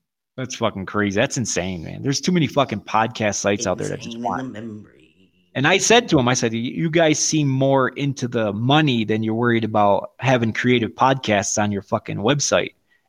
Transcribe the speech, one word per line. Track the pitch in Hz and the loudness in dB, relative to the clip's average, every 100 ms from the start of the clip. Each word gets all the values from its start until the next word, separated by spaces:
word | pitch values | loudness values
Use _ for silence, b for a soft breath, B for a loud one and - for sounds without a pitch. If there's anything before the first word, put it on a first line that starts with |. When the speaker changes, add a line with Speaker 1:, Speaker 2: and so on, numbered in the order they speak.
| _ _ _ - | _ _ _ -12
Speaker 1:
That's | 123 - | -10 -4
fucking | 113 98 92 | -4 -4 -4
crazy. | 104 104 | -2 0
That's | 98 135 143 | 0 -2 -2
insane, | 104 - 90 90 | -4 -4 -6 -8
man. | 85 98 | -10 -6
There's | 117 139 | -4 -2
too | - | 0
many | 180 135 | 0 0
fucking | 147 127 101 | 0 -2 -4
podcast | - 110 113 - 107 98 | -2 -2 -2 -2 -2 0
sites | 101 104 95 | -2 0 -2
out | 90 | -4
there | 98 | -4
that | 98 | -8
just | 117 117 | -10 -8
Speaker 2:
Insane | |
in | |
Speaker 1:
want | 104 95 131 | -6 -6 -8
Speaker 2:
the | 104 | -12
membrane. | 113 107 - _ _ _ _ _ _ | -14 -14 -18 _ _ _ _ _ _
Speaker 1:
And | 127 147 | -2 2
I | 190 | 2
said | - 175 - | 4 4 6
to | 156 | 2
him, | 123 | 4
I | |
said, | 123 120 | 2 0
"You | 117 123 - 165 | -2 -4 -2 0
guys | 165 160 147 | 2 4 2
seem | - 160 143 | 0 0 2
more | 131 135 135 127 | 2 4 4 2
into | - 143 131 120 | 0 -4 -4 -4
the | 120 107 | -2 -2
money | 98 120 151 151 120 | 0 2 4 4 2
than | 107 110 | 0 0
you're | 110 110 | 0 0
worried | 120 117 | 2 2
about | 110 107 104 98 - - | 2 2 4 2 -2 -4
having | 127 123 113 | 0 2 0
creative | - 123 123 107 | 0 2 2 0
podcasts | - 131 135 - 101 95 - | 0 2 2 0 0 0 -2
on | 104 | -2
your | 101 | -4
fucking | - 107 - 101 | -4 -6 -4 -2
website. | 104 147 - 90 95 - _ _ | 0 0 0 0 0 -10 _ _